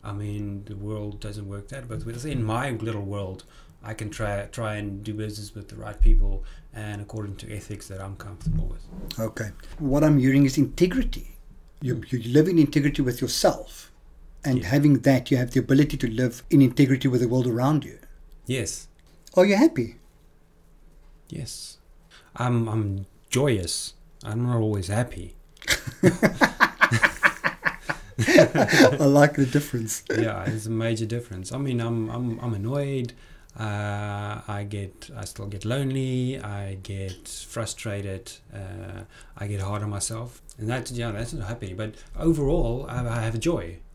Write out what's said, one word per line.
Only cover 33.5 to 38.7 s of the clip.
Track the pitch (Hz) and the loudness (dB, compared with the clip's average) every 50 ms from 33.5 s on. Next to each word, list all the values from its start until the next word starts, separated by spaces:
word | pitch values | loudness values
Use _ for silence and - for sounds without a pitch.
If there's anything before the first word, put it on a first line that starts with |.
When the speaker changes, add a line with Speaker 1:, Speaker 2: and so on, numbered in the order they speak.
| _ - | _ -8
Speaker 1:
Uh, | 110 107 104 104 104 104 101 104 104 104 101 101 104 104 104 107 - - | -6 -6 -4 -4 -4 -4 -4 -4 -4 -6 -6 -6 -6 -8 -8 -10 -10 -8
I | 104 101 101 101 | -8 -8 -8 -8
get, | 107 101 98 95 - - - - - | -6 -8 -8 -8 -12 -16 -20 -16 -14
I | 113 104 | -12 -12
still | - - - 101 104 | -12 -12 -12 -12 -10
get | 101 98 98 | -10 -8 -4
lonely. | 107 120 135 139 135 131 135 131 131 127 127 127 127 135 - | -4 -4 -2 -2 -4 -2 -4 -4 -2 -2 -2 -2 -4 -4 -6
I | - 104 104 101 101 98 98 | -8 -10 -8 -8 -8 -8 -10
get | 95 95 - 98 98 98 95 92 - - - | -10 -10 -10 -8 -8 -8 -8 -10 -12 -14 -16
frustrated. | - - - - - 123 110 101 - - - 113 101 101 98 98 95 92 - - - - _ - - | -14 -14 -14 -10 -8 -8 -6 -6 -8 -8 -8 -6 -6 -6 -6 -8 -8 -10 -12 -14 -18 -20 _ -18 -14
Uh, | 104 98 95 | -14 -12 -12